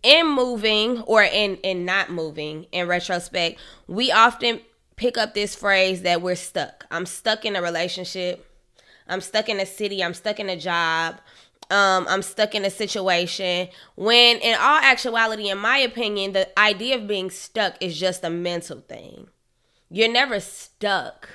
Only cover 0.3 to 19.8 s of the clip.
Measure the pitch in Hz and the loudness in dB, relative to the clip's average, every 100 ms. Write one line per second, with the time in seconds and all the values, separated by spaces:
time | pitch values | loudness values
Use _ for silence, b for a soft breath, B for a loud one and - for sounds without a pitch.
0.3 | 285 247 240 214 214 220 247 214 220 202 | 2 0 0 2 2 2 -2 4 6 6
1.3 | 202 196 185 190 180 180 190 185 170 160 | 4 -2 -2 -4 -4 -2 -2 -2 -4 -6
2.3 | 151 151 156 170 180 175 175 175 180 175 | -8 -8 -10 -8 -6 -2 -2 -2 -6 -4
3.3 | 185 170 - B B - 185 254 202 233 | -2 -4 -4 B B -10 -4 2 6 6
4.3 | 240 240 226 _ _ _ - 240 240 214 | 4 -2 -4 _ _ _ -4 -2 0 -4
5.3 | 208 208 - 202 190 190 185 180 170 180 | -2 -6 -4 2 4 4 0 0 0 0
6.3 | 180 - 185 147 - - 170 180 - 226 | -4 -4 -6 -6 -10 -10 -8 -8 -6 -2
7.3 | 214 220 196 175 165 175 180 180 190 180 | -2 -2 -4 -4 -2 -4 -6 -10 -6 -6
8.3 | 180 - _ _ b b b b 185 180 | -6 -12 _ _ b b b b -8 -2
9.3 | 214 220 202 196 - 208 196 175 175 214 | -2 -2 -4 -4 -4 -6 -2 -4 -4 -6
10.3 | 214 202 180 160 170 165 165 165 - b | -6 -6 -6 -2 0 2 0 -2 -6 b
11.3 | b b _ - 202 196 190 180 190 190 | b b _ -2 4 4 4 2 -2 -2
12.3 | - 214 208 196 190 208 220 190 175 175 | -2 0 0 -4 -4 -6 -2 0 0 0
13.3 | - 185 180 180 B B - 196 240 240 | -4 -2 -2 -4 B B -6 4 8 8
14.3 | 233 233 226 262 302 269 247 247 226 226 | 6 2 2 4 6 4 4 0 0 0
15.3 | 220 202 196 214 269 254 240 226 208 196 | -2 -4 -2 0 0 0 -2 -4 -2 -2
16.3 | 190 190 - 214 196 233 262 208 202 185 | 0 0 2 2 2 -2 -4 -2 -4 -4
17.3 | - - 226 196 - 180 156 185 180 170 | -10 -10 -2 -2 -2 -8 -2 -2 -2 -6
18.3 | 170 175 175 - 131 _ 117 - - - | -4 -4 -6 -8 -16 _ -18 -18 -20 -20
19.3 | _ _ _ _ _ | _ _ _ _ _